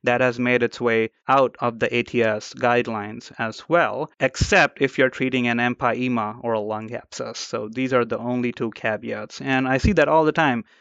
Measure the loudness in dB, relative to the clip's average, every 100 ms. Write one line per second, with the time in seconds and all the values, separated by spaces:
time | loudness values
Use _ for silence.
0 | 0 2 2 2 2 2 2 0 0 2
1 | 0 _ 2 4 4 0 -4 -2 -2 0
2 | 0 0 2 0 -6 -2 2 2 0 -4
3 | -8 -12 -14 -8 -8 -8 -2 0 2 -2
4 | -8 -2 -2 0 2 4 4 2 -2 2
5 | 0 2 -2 0 0 0 0 0 -2 0
6 | -2 -2 -4 -6 -4 -4 -2 -6 -8 -12
7 | -12 -10 -10 -10 -8 -8 -6 -4 0 2
8 | 0 -4 -4 -2 -4 -4 -6 -4 -4 -4
9 | -6 -10 -10 -10 -2 -2 0 2 2 4
10 | 4 4 4 2 2 0 -4 _